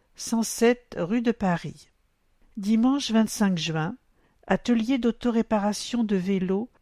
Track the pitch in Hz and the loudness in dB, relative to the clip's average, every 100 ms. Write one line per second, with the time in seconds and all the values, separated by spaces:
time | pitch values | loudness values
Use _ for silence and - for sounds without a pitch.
0 | _ - - 226 214 - 233 240 _ - | _ -16 -4 -2 -2 2 2 2 _ -6
1 | 170 240 233 220 190 170 147 - - _ | -2 0 0 0 0 0 -4 -14 -20 _
2 | _ _ _ _ _ 214 196 226 254 277 | _ _ _ _ _ -6 2 4 4 2
3 | 254 220 214 - 196 175 160 160 165 247 | 0 0 0 0 0 0 -2 -4 -4 -8
4 | _ _ _ _ - 190 - 226 220 269 | _ _ _ _ -4 -2 2 0 2 0
5 | 233 - 240 226 - 214 202 202 - 240 | 0 0 0 0 0 0 0 -2 -4 -2
6 | 214 196 185 190 185 190 247 _ | 0 0 0 0 0 -2 -4 _